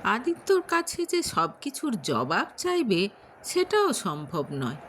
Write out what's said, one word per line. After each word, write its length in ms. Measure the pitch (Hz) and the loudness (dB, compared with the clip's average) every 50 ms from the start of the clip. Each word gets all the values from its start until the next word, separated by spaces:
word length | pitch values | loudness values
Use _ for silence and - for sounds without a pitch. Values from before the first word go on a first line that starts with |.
| - | 2
আদিত্যর 580 | 190 208 233 254 339 339 - - - 392 370 | 2 0 2 0 -2 -2 -2 2 2 2 2
কাছে 420 | 349 - 339 339 339 - - - 349 | 4 2 0 0 0 -2 -4 -4 -2
যে 180 | - - 349 | 0 0 -2
সব 280 | 330 - - - 165 160 160 - | 0 0 0 0 0 0 -2 -6
কিছুর 420 | - 285 277 - - 302 233 175 | -8 -8 -6 -4 -4 -2 -2 -2
জবাব 440 | - - 139 110 127 131 165 202 294 - - | -2 0 0 0 2 2 2 0 0 -2 -6
চাইবে, 520 | - - 359 359 359 311 220 185 165 190 208 - - - - - - - | -4 -2 0 0 2 2 2 2 2 2 0 -4 -12 -20 -20 -20 -14 -10
সেটাও 480 | - - 349 370 370 415 427 415 359 | -2 0 0 2 4 4 4 4 4
সম্ভব 520 | 254 - - 185 151 151 151 139 - 160 139 - | 2 0 -2 -4 -4 -4 -8 -4 -4 -4 -2 -2
নয়। 260 | 147 135 135 113 147 151 - | -4 -4 -4 -4 -4 -8 -12